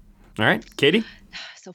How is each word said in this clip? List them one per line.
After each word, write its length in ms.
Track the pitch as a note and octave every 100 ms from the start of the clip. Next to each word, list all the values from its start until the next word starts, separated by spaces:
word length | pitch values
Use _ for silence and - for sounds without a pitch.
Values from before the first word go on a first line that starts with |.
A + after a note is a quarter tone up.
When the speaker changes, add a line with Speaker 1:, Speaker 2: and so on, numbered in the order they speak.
| - _ - -
Speaker 1:
right. 260 | A2 A#2 - -
Katie? 280 | C#3+ G3 - - - - - -
Speaker 2:
So, 160 | -